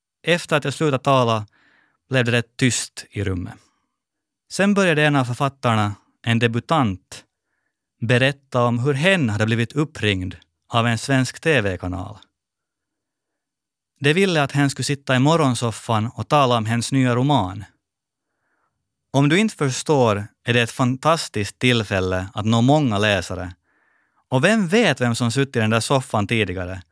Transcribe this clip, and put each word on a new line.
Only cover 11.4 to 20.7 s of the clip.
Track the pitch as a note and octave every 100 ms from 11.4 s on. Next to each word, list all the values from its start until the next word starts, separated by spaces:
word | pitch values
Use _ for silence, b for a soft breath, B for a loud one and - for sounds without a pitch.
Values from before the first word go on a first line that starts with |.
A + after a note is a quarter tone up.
T | E3 C#3+
V-kanal. | G2+ F2+ F2+ F2+ F2+ A2 _ _ _ _ _ _ _ _ _ _ _ _ _ _ _ _ _ _
De | C#3
ville | D#3+ G3 D#3+
att | C#3
hen | C#3+ C#3+
skulle | -
sitta | C3 C#3 - B2+
i |
morgonsoffan | C#3 E3 C#3+ A#2+ A#2+ G#2 - A2 A2
och | - A2
tala | D3+ C3 A#2+
om | A2
hens | A#2 A#2
nya | C3+ B2+
roman. | A#2+ C#3 C#3+ F#2 G2+ G2+ _ _ _ _ _ _ _ _ _ _ _ _ _ _
Om | C3+ C#3+
du | E3
inte | A3 -
förstår | C#3+ B2+ - D3 A#2+ G2+ G#2 _
är | -
det | A#2+
ett | A#2